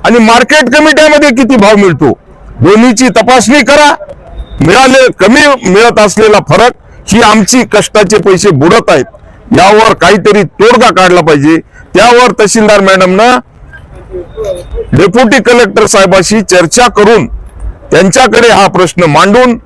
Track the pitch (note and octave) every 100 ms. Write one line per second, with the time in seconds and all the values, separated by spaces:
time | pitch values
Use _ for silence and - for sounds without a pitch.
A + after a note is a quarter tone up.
0 | F#3 A#3 A3 B3+ B3 D4+ B3 D4 D#4 D4+
1 | D#4 D4+ D4 A#3+ A#3+ B3+ G3+ G#3 G3 D3
2 | C#3+ - - - - - D3+ G#3+ B3 G#3
3 | B3+ A3+ A3 B3+ G3+ D4 B3+ D4 D4 -
4 | - - - - - - D3+ G#3+ C4 C4
5 | B3+ - F#3+ C4+ D4 C4+ G#3+ F#3+ A#3 A3+
6 | G#3 G3 A3 G#3 C#3+ F3+ A#3+ - - -
7 | - A3+ A3 G#3+ F#3+ B3 A#3 G#3 - G#3+
8 | F#3+ G#3 G3 F3+ G3+ C#3+ D#3 A#3 G#3 D#3+
9 | A#2+ - - - - D3 F#3 G#3+ - -
10 | E3+ G3+ G#3 G#3 E3+ - A3 B3 A#3 F#3
11 | F#3 F3 D#3+ D3+ D3 E3 - - - F#3
12 | A#3 A#3+ B3+ - G#3 A3+ G#3+ G#3 G3 F#3+
13 | F#3 F#3+ A#3 B3+ - - - - - -
14 | - F#4 - - - F3 - - - -
15 | F#3 A#3 A#3 C4 - A#3+ G#3 A3 G#3+ G#3
16 | F#3+ F#3+ F3 A3 F#3 F3+ E3 - G#3+ G#3
17 | G#3 A3+ B2+ - - - - - - D3
18 | F#3+ C4 B3+ - A#3 G3 - - F3+ -
19 | E3+ D3 F#3+ A#3 B3+ A#3